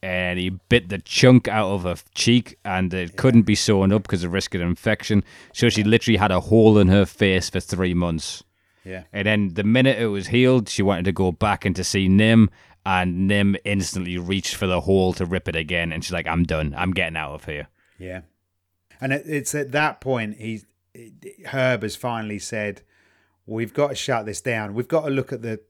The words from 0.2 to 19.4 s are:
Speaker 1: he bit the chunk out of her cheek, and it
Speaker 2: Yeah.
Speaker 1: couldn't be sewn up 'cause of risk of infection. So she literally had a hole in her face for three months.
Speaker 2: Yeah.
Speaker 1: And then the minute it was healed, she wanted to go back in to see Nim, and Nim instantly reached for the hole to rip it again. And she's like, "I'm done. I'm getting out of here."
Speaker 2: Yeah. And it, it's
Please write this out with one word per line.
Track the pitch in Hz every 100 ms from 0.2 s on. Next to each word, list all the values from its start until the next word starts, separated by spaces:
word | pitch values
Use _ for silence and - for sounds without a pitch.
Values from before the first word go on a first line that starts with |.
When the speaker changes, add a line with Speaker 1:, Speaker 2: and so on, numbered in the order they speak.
| 90 90
Speaker 1:
he | 92
bit | 95 _ 120 87
the | 98
chunk | - - 131 127 117
out | 110 101
of | 98
her | 90 85 - -
cheek, | - 120 - - -
and | 92 92
it | 90 87
Speaker 2:
Yeah. | -
Speaker 1:
couldn't | 131 117
be | 107 104
sewn | - 101 95
up | 104 -
'cause | 95
of | 87
risk | 92 - 95
of |
infection. | 87 85 - 107 - 104 - - -
So | - 120
she | 107
literally | 104 117 - 104
had | 104
a | 92
hole | 90 110 110 107
in | 95
her | 95 95
face | - 101 95 92
for | 92
three | - 87 92
months. | 87 87 82 - - - _ _ _
Speaker 2:
Yeah. | - 92 87
Speaker 1:
And | 101 101
then | 107 101
the | 85
minute | 104 117 131 113
it | 117
was | 101 92
healed, | 113 127 127 104
she | -
wanted | 98 95 90
to |
go | 92 92
back | 82 110 95 -
in | 92
to |
see | 90 101 95
Nim, | 95 110 113 107 - _ _
and | - 92 90 87 95
Nim | 101 101 95
instantly | - 101 87 - 90 87
reached | 87 98 87 -
for | 98
the | 90
hole | 85 98 92
to | 87 90
rip | 90 -
it | 82
again. | 78 87 85
And | 82
she's | -
like, | 87 80
"I'm | 85 82
done. | 80 78 69
I'm | 92
getting | 92 85 80
out | 76
of | 73 -
here." | 73 73 _ _ _
Speaker 2:
Yeah. | 92 90 85 _ _ _ _ _ _ _
And | 139
it, | 139 151
it's | 151